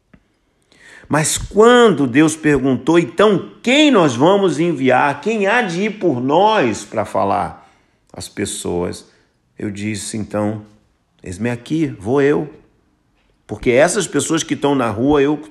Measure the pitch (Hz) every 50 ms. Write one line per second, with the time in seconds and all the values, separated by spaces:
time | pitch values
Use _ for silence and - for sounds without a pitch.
0 | _ _ - _ _ _ _ _ _ _ _ _ _ _ _ _ - - - -
1 | - - 143 156 151 - - - - - - 196 220 240 247 240 233 214 165 131
2 | 139 120 113 147 160 156 156 - - 151 143 131 127 135 127 - - 156 165 175
3 | 160 120 - - 202 220 196 - - - - - - 226 269 302 311 285 254 190
4 | 165 143 113 120 147 180 202 202 196 175 143 143 170 175 156 131 131 127 123 131
5 | 139 143 135 - - 208 226 214 196 196 226 247 226 180 165 180 208 220 - -
6 | 190 170 131 120 127 135 147 180 202 220 220 202 139 113 101 - - - - 110
7 | 104 - - 101 98 98 98 92 90 80 80 - - _ _ _ _ _ _ _
8 | _ _ - 90 - - _ 101 101 - - - - 92 90 87 90 95 92 -
9 | - _ _ _ _ _ _ _ _ _ _ - - 107 98 101 104 107 107 98
10 | - - - 110 98 - - 104 104 104 107 107 107 - _ _ _ _ _ _
11 | _ _ _ _ - 92 90 95 113 120 120 123 - - 151 165 156 131 123 -
12 | 90 107 135 143 135 147 151 - 156 151 - - _ _ _ _ _ _ _ _
13 | _ _ _ _ _ _ _ _ _ - - - - 123 117 131 156 175 196 208
14 | 165 - - 139 127 - 160 156 - - 143 117 - 143 143 131 120 110 101 107
15 | 131 143 151 147 139 147 151 147 - -